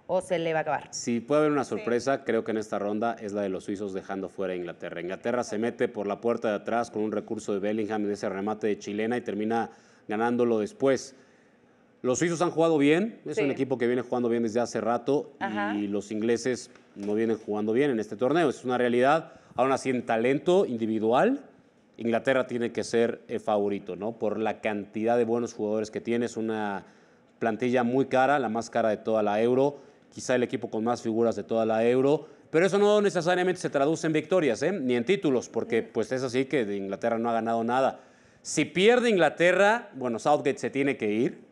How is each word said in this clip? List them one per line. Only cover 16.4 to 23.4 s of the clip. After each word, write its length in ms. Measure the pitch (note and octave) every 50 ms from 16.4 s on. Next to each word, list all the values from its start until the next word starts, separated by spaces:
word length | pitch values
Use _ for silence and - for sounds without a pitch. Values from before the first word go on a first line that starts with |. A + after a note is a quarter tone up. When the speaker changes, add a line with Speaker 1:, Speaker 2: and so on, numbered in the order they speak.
| - C3 B2 A2 - - - - - _ -
Speaker 2:
no 200 | G2+ G2+ G#2 G#2
vienen 220 | A2 A2+ A2+ A2 -
jugando 340 | - - G#2 G#2+ G#2+ A2
bien 180 | A2 B2+ D3 D3
en 80 | B2 A2
este 160 | G2+ - A2
torneo, 320 | G2+ B2 C3 D3 F3 E3 C3+
es 160 | - - -
una 140 | B2+ B2 B2
realidad. 540 | B2 B2 A#2+ B2 B2+ C#3 D#3 E3 D#3+ - - - - - -
Aún 160 | - B2+ C3+
así, 180 | C3+ B2 - C3
en 160 | B2+ A#2+ A2+
talento 580 | - A#2 A2+ A#2 C3 D3 D3+ - F3+ F3+ G3 F3+
individual, 760 | A2 A#2+ A2 A2+ G#2+ A2 G#2+ G#2+ A2 A#2+ C#3 F3+ A#3 C4+ C#4 - - - - _ _ _ _ _ _ _ -
Inglaterra 480 | A2+ A#2 A#2 A2+ - C3+ C3 C3 B2+
tiene 260 | B2 B2 A#2 A#2+ A2+
que 120 | - A2 G2+
ser 360 | - - A#2 A#2 A2+ A#2 - - -
el 120 | B2 G#2